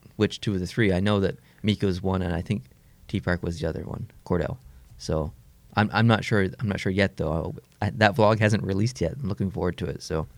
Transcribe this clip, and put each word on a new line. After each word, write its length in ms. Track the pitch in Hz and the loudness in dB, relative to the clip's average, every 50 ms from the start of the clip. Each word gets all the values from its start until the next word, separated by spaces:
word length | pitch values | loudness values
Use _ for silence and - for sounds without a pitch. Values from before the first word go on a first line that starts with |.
| _ - - | _ -16 0
which 260 | - 107 101 - - | 0 0 0 0 -2
two 140 | - 110 98 | -4 -2 -2
of 40 | 92 | -2
the 60 | 90 | -2
three. 240 | 87 - 120 113 98 | -4 0 2 2 4
I 80 | 90 90 | 4 2
know 200 | 98 107 107 101 | 2 2 2 2
that 180 | 98 95 - - - _ _ _ | 2 0 -2 -4 -12 _ _ _
Mika 240 | - 107 101 - 104 | -2 0 0 2 0
was 160 | 98 87 92 | 0 0 0
one, 220 | 95 95 95 92 90 | -2 -2 -2 0 0
and 100 | 87 85 | -2 -2
I 80 | 82 | -4
think 220 | - - 107 - - - - _ _ - - _ - | -2 -2 -4 -4 -4 -10 -20 _ _ -20 -20 _ -10
T 120 | - - 95 | -6 -6 -2
Park 240 | - 92 87 87 - | 0 0 0 0 -2
was 160 | 85 85 76 | -4 -4 -2
the 80 | 82 82 | -4 -4
other 140 | - - - | -4 -4 -8
one, 260 | - - - 123 - - - - | -8 -8 -10 -10 -12 -14 -20 -4
Cordell. 320 | - 90 85 73 - - - - - - - - - - | -2 0 0 0 -2 -6 -8 -12 -20 -20 -20 -20 -20 -20
So 340 | - - - 82 78 76 76 - - - - - - - - - | -12 -6 -2 -2 -2 -2 -4 -8 -12 -20 -20 -20 -20 -20 -4 0
I'm, 140 | 101 107 101 - | 0 0 2 2
I'm 140 | 107 113 | 4 4
not 160 | 117 113 101 - | 4 4 4 2
sure. 220 | - 117 104 95 90 - - | 0 0 2 2 0 -2 -4
I'm 80 | 120 | -4
not 120 | 101 92 87 | -4 -4 -2
sure 120 | - 101 | -2 0
yet, 260 | 92 98 101 92 - | 2 2 2 2 0
though. 380 | - - 78 80 82 82 85 - - - _ _ _ | -2 -2 -2 0 -2 -2 -4 -8 -10 -16 _ _ _
I, 100 | 107 101 | -4 -4
that 240 | - 107 107 104 95 | 2 2 2 4 4
vlog 240 | 110 107 104 113 104 | 4 4 4 4 4
hasn't 240 | 107 107 107 98 - | 4 2 2 2 0
released 360 | 95 98 95 110 120 - - | -2 0 0 0 -2 -2 -2
yet. 120 | 85 78 - 139 | -4 -4 -2 -4
I'm 80 | 139 92 | -6 -6
looking 220 | 90 - 98 92 | -4 -4 -4 -4
forward 260 | - 90 87 90 87 | -2 -2 -2 -2 -2
to 80 | - 92 | -4 -6
it. 160 | 78 - - | -6 -6 -8
So, 260 | - - 80 80 76 - - | -8 -4 -4 -4 -4 -6 -10